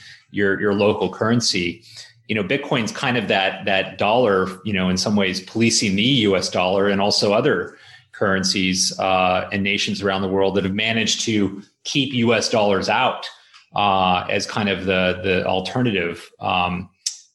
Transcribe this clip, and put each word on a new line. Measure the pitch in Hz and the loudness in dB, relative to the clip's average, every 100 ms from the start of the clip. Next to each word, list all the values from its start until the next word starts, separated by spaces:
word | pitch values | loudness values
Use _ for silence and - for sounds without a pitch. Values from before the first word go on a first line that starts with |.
| - - _ | -20 -20 _
your, | 101 101 95 | -2 0 0
your | 104 | 0
local | 101 104 104 95 | 2 2 2 -2
currency. | - 110 120 - 98 87 85 - - - _ - | -2 0 2 0 -2 -4 -6 -14 -20 -20 _ -6
You | 110 | -4
know, | |
Bitcoin's | 92 143 - 139 104 | -2 -2 -2 -2 -2
kind | - 131 120 | -4 -2 -2
of | 101 | 0
that, | 101 95 95 101 | 0 0 -2 -2
that | 95 92 95 | 0 -2 -2
dollar, | 104 117 120 95 92 - | 0 4 4 2 0 -4
you | 110 | -6
know, | 98 92 | -2 0
in | 92 | 0
some | 113 104 | 0 2
ways | 95 92 | 0 -2
policing | - 110 117 110 110 95 | -6 0 2 2 0 0
the | |
U | 120 120 104 92 | 2 2 2 2
S | - | 0
dollar | 101 92 98 101 | 0 0 2 2
and | 98 | 2
also | 101 - 110 | 0 2 2
other | 104 139 92 87 - - - _ | 2 2 0 -4 -10 -20 -20 _
currencies, | - 104 95 92 104 92 92 - - | -4 0 0 0 0 0 0 -2 -2
uh, | 95 92 92 92 - | 0 2 2 0 -2
and | 104 | -2
nations | 98 101 - 98 | -2 -2 -2 -2
around | 98 95 | -2 -2
the | 95 | 0
world | 95 98 95 | 0 2 2
that | |
have | 92 | 0
managed | 98 110 113 107 - | 0 0 0 0 -2
to | - 107 95 98 - _ | 0 0 0 -2 -16 _
keep | - 147 131 | -6 -2 -2
U | 123 117 | 0 2
S | 113 - | 2 2
dollars | 113 104 95 95 | 2 2 2 2
out, | 107 127 - - - _ - _ - | 0 0 -2 -10 -18 _ -20 _ -2
uh, | 101 95 92 90 - | 2 2 2 2 0
as | 101 - | -4 -4
kind | - 104 | -2 0
of | 92 90 | 0 0
the, | 92 90 90 | 2 2 0
the | 95 90 - | 0 0 0
alternative, | 92 92 127 123 95 85 87 - - | -2 -2 -2 0 0 -2 -6 -14 -8
um, | 101 92 90 90 92 _ - - - | -2 0 0 -4 -8 _ -12 -12 -16